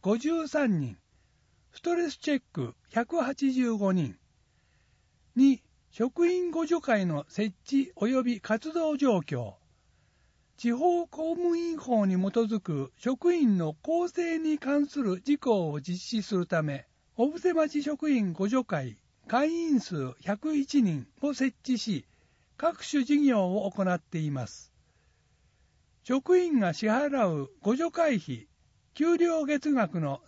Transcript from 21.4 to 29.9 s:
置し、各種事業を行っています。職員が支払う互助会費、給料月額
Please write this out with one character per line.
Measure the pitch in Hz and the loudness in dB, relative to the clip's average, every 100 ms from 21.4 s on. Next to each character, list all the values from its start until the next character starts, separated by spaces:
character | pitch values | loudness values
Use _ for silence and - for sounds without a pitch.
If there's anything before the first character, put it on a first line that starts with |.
| 269 - | -2 -2
置 | - 240 | -4 -2
し、 | 226 160 - _ _ _ _ - | -2 -6 -6 _ _ _ _ -4
各 | 320 339 | -2 -2
種 | - 294 | -2 -2
事 | 247 294 | 2 4
業 | 277 226 180 196 | 4 4 2 0
を | 196 | -2
行 | - | -2
っ | 190 180 | 0 -2
て | - 165 | -4 -4
い | 151 | -4
ま | 139 117 | -4 -6
す。 | - - _ _ _ _ _ _ _ _ _ _ _ _ _ | -12 -20 _ _ _ _ _ _ _ _ _ _ _ _ _
職 | - 262 - 359 | -4 -2 4 4
員 | 349 277 | 4 2
が | 185 | 2
支 | 156 214 | 0 0
払 | 233 294 277 202 | 2 0 0 0
う | 151 135 - | 0 -6 -6
互 | 196 262 | -2 0
助 | 339 | 0
会 | 339 320 226 | 0 2 2
費、 | 156 120 104 _ _ _ _ | -2 -10 -12 _ _ _ _
給 | - 320 339 | -2 2 4
料 | 339 320 | 4 2
月 | 285 294 302 | 0 0 2
額 | 269 185 | 2 0